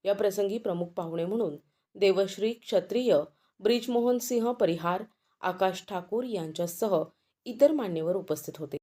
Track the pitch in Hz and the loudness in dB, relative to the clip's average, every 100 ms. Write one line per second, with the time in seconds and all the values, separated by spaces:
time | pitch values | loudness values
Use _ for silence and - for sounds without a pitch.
0 | 190 202 214 196 196 226 226 175 175 - | 0 2 2 2 -2 -2 -2 -2 -4 -6
1 | 165 165 170 226 185 147 _ _ _ 202 | -6 -4 -2 -2 -2 -6 _ _ _ 2
2 | 196 185 190 190 214 233 - 196 175 240 | 2 4 0 0 -4 -4 0 0 0 0
3 | 247 151 151 _ _ _ 202 240 233 240 | 4 4 2 _ _ _ 0 0 2 0
4 | 240 247 240 247 233 240 185 170 170 185 | 2 0 0 0 0 2 0 2 -2 -4
5 | 226 _ _ _ 185 185 190 180 - 185 | -6 _ _ _ -6 0 0 0 -8 -10
6 | 180 220 254 202 160 160 175 - 220 170 | -4 -6 -4 -6 -6 -4 -6 -2 0 0
7 | 165 _ _ _ - 226 285 311 208 165 | 0 _ _ _ -14 4 4 4 -2 -2
8 | 160 190 - 151 - - 147 - | -2 -2 -2 -6 -6 -10 -10 -10